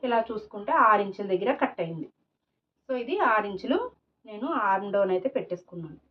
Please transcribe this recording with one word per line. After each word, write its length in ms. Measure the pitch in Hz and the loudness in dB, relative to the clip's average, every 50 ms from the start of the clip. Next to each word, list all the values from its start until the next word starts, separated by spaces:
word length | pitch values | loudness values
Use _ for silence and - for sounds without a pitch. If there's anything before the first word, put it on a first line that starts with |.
| - | -2
ఇలా 160 | 247 233 233 226 - | 2 2 2 0 0
చూసుకుంటే 440 | 233 214 - - - 208 202 - 302 320 262 220 | -4 -8 -10 -10 -12 -10 -4 0 2 4 6 6
ఆరు 120 | 214 202 202 | 6 6 4
ఇంచుల 220 | 196 185 - 202 196 190 | 0 -4 -6 -2 0 0
దగ్గర 200 | 180 190 233 277 277 285 | 0 2 0 0 0 0
కట్ 180 | 254 - - 175 | -2 -2 -4 -6
అయింది. 220 | 165 165 156 - - _ _ _ _ _ _ _ _ _ _ _ _ _ _ _ | -6 -6 -8 -10 -12 _ _ _ _ _ _ _ _ _ _ _ _ _ _ _
So 60 | _ 262 247 | _ -4 -4
ఇది 160 | 240 240 320 415 403 254 | -2 -2 0 2 2 4
ఆరు 180 | 220 214 202 202 196 | 4 2 2 0 -6
ఇంచులు 260 | 185 - 247 269 370 494 508 - _ _ _ _ _ _ 233 | -8 -2 0 0 0 0 -2 -10 _ _ _ _ _ _ -16
నేను 180 | 214 208 233 294 339 262 214 196 | -12 -8 -6 -4 -2 0 2 2
ఆర్మ్ 240 | 196 190 202 202 196 202 | 2 2 0 0 2 2
డౌన్ 180 | 196 190 185 | 2 4 2
అయితే 160 | 180 180 180 - 247 | 0 0 -2 -2 -2
పెట్టేసుకున్నాను. 600 | 202 - 180 175 - _ - 175 165 156 147 - _ _ | -4 -4 -8 -10 -10 _ -12 -12 -10 -12 -12 -16 _ _